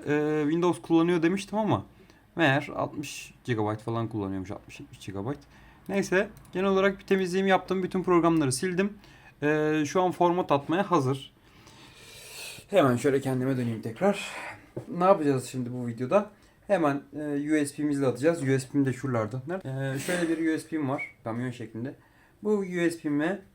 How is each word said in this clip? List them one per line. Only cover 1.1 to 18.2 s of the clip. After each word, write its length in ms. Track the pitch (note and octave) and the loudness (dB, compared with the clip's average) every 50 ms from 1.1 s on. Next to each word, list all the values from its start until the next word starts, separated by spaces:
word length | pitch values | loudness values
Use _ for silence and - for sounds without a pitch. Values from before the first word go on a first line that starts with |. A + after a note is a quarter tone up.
| F3+ E3+ D#3+ | 4 4 2
demiştim 340 | E3+ F#3+ G3 - - G3+ | 2 2 0 -4 -4 -2
ama 280 | G#3+ A3 F#3+ A#2+ G2 - - - - - - - - _ _ - | 0 0 2 0 0 -2 -6 -16 -20 -20 -20 -20 -20 _ _ -2
meğer 340 | E3+ E3 C#3 C3+ D3 - - - | 2 4 4 4 2 0 -4 -4
altmış 580 | - - - - D3 D3 - - - - - - - - | -4 -4 -4 -4 -6 -8 -8 -10 -12 -14 -16 -20 -10 -6
gigabayt 360 | B2+ A#2+ A2 G#2 G#2+ G#2+ G#2+ | -2 -2 0 0 0 -2 -4
falan 280 | - A#2 A2+ A#2 A2+ | -4 -4 -2 -2 -2
kullanıyormuş, 440 | A2 A2+ G#2+ G2 G2 F#2+ F#2+ F#2 F#2+ | -2 -4 -4 -4 -4 -4 -6 -6 -8
altmış 280 | - - - - - - | -10 -12 -14 -18 -18 -18
yetmiş 200 | - - - - | -18 -18 -20 -18
gigabayt. 400 | - G#2 F#2+ G2 G2+ B2+ D3 D3 - - - - - - - - - - | -14 -10 -8 -6 -6 -6 -8 -8 -12 -20 -20 -20 -20 -20 -20 -16 -8 -4
Neyse, 400 | G3 G3 F3+ - F3 F#3+ G#3+ G#3 - - - - - | -2 -2 0 2 2 0 0 0 -6 -18 -16 -10 -4
genel 160 | F3+ F#3+ G3 | -2 0 2
olarak 300 | F#3+ F#3+ G3 G3 G3 - | 4 4 4 2 2 0
bir 40 | - | -2
temizliğimi 460 | - G3 F#3+ F#3 F3 F3 F#3+ G3 G3 | 0 2 2 2 0 0 2 4 4
yaptım. 340 | F#3+ F3+ - - F#3 F#3+ F3+ | 4 4 2 0 -2 -2 -2
Bütün 200 | - - F#3 E3+ | -2 -2 -2 2
programları 480 | F#3 F3+ E3+ D#3+ E3+ E3 D#3+ C#3+ C3 | 4 4 6 6 6 4 4 2 2
sildim. 420 | B2 - F#3 F#3 F3 F3+ G3 G#3 - - - - - - - - - - C#3+ | 0 0 -2 -2 0 0 0 -2 -2 -8 -20 -20 -20 -20 -20 -20 -8 -2 0
Ee, 400 | D3 D#3 D3+ D3+ D3+ D#3 D#3 D3 | 0 2 2 2 2 2 2 0
şu 140 | C#3 - F#3+ | 0 2 2
an 100 | F#3 F3+ | 2 2
format 400 | D#3+ - F3 F3 F3 F3+ F3+ - | 2 2 2 2 2 2 0 2
atmaya 400 | D3 C#3 - - D#3+ F#3+ G3 - | 0 0 0 0 0 0 2 2
hazır. 420 | F3+ D#3 C3+ B2+ C#3 C3+ - - _ _ _ - - - - - - - - - - - - - - - - - - - - - - - - - | 2 2 2 2 -2 -4 -6 -14 _ _ _ -20 -20 -20 -20 -20 -20 -20 -20 -20 -20 -20 -20 -20 -20 -20 -20 -18 -16 -14 -14 -14 -14 -16 -6 0
Hemen 280 | G3+ F#3 D3 B2+ B2 | 4 6 6 6 4
şöyle 240 | A#2+ C3+ C#3+ C3 C#3 | 2 2 2 2 2
kendime 360 | C3+ C3+ C3 B2+ B2+ C3+ C3+ | 0 0 -2 0 0 0 0
döneyim 240 | B2+ B2 A#2 A2 A2 | 0 -2 -2 -4 -4
tekrar. 480 | - A2+ A2+ - F3+ G3+ G3+ - - - - - - - - - - - - - - - F#3+ | -6 -8 -4 0 2 2 2 0 -4 -10 -12 -12 -12 -12 -14 -16 -18 -16 -14 -12 -12 -8 -2
Ne 60 | F3 F3+ | 2 6
yapacağız 420 | F#3+ G3 D#3+ D3+ C#3+ C3+ B2 A#2 | 6 6 6 4 0 0 0 -2
şimdi 280 | - - B2+ B2 A#2+ B2 | -6 -8 -8 -6 -6 -6
bu 140 | B2 B2 | -6 -6
videoda? 420 | A#2+ A2+ A2 B2+ B2+ F3 G#3 G#3 - - _ _ - _ _ _ | -6 -6 -6 -2 2 2 2 2 0 -10 _ _ -20 _ _ _
Hemen, 340 | - G3+ F3 D#3 C#3+ C#3 C#3+ - - C#3+ | -2 0 2 2 2 0 -2 -6 -10 -12
e, 460 | D3 D3+ D3 C#3+ C#3+ D3 D3+ D#3 D3+ | -10 -6 -6 -4 -4 -2 0 0 0
U 40 | C#3+ | 0
S 120 | C#3+ - | 0 -4
B'mizi 240 | D3+ D3 D3+ C#3+ C#3 | -4 -2 -2 0 0
de 60 | C#3 | 0
atacağız. 360 | B2+ A#2 A2 | 0 0 2